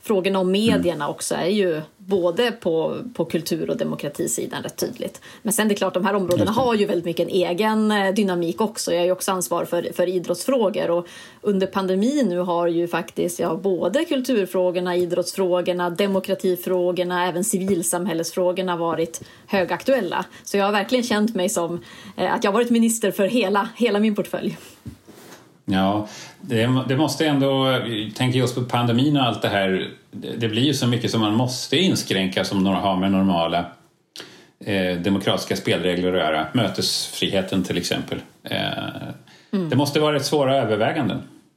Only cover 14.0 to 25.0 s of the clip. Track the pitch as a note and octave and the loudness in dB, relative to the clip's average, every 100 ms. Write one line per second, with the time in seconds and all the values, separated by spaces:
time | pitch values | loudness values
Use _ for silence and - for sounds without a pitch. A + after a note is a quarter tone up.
14 | E4 C#4 B3+ B3 F#3 F#3+ F3+ F3+ F3+ F3+ | 0 -2 0 0 0 0 0 0 -2 0
15 | F3 F3+ F3 - F#3 F3+ F3 F3+ F3 E3+ | 0 0 -2 -2 0 2 0 0 -2 0
16 | G3+ F#3+ F#3+ F#3 F#3+ F3+ F#3 F#3 F3 F3 | 0 0 -2 -2 0 -2 0 0 0 0
17 | F3 F3+ F3+ E3 G3 F#3+ F#3+ F#3 F3+ F3 | -2 0 0 -2 -2 -2 0 0 0 -2
18 | F3+ E3 E3 - F3+ F3+ F#3 E3+ E3 D#3+ | -2 -2 -4 0 0 0 -2 -2 -2 0
19 | E3 - - - - G3+ E3+ F3 - C4 | -2 -4 -16 -20 -2 0 0 -2 2 2
20 | F#3 - F3+ - - G3+ G3 G#3 G3 B3+ | 2 -4 -6 -12 -4 0 2 0 2 0
21 | A#3+ G#3 G#3 G3 F3+ - E3+ F3 - - | 2 2 2 0 0 0 -2 -6 -10 -20
22 | - - F#3 A#3+ A3 G3+ A#3 A#3 A3+ A3+ | -16 -4 -2 0 2 2 4 4 4 2
23 | G3+ F3+ F#3+ A#3+ F#3+ G3+ G#3 - A3+ G3+ | -2 2 2 2 2 0 0 0 2 4
24 | G#3+ G#3 E3+ - - - - - - - | 2 0 -2 -4 -4 -6 -16 -18 -18 -18